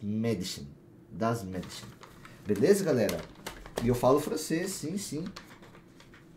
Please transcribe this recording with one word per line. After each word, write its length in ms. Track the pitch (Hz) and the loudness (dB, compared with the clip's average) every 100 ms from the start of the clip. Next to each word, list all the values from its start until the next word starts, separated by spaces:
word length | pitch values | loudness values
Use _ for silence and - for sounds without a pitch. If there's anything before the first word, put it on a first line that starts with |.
Medicine, 640 | 104 107 117 92 90 - 71 - - - - | -4 -2 0 0 -2 -8 -12 -16 -20 -20 -16
das 320 | 85 120 123 | -4 -2 0
Medicine. 460 | 92 92 - - - - - - - - - | -4 -6 -8 -10 -14 -18 -20 -20 -20 -8 0
Beleza, 380 | 101 151 196 | 4 6 6
galera? 340 | 185 127 98 82 - - - - - - | 4 2 2 0 -6 -14 -16 -14 -12 -2
E 40 | 117 | 2
eu 80 | 127 | 4
falo 240 | 123 147 | 6 4
francês, 520 | 147 156 - 165 196 | 4 -4 0 0 -2
sim, 260 | - 147 196 | -4 -6 -6
sim. 280 | - 147 180 - - - - - - - - - - | -6 -6 -8 -10 -18 -20 -20 -20 -20 -20 -20 -20 -20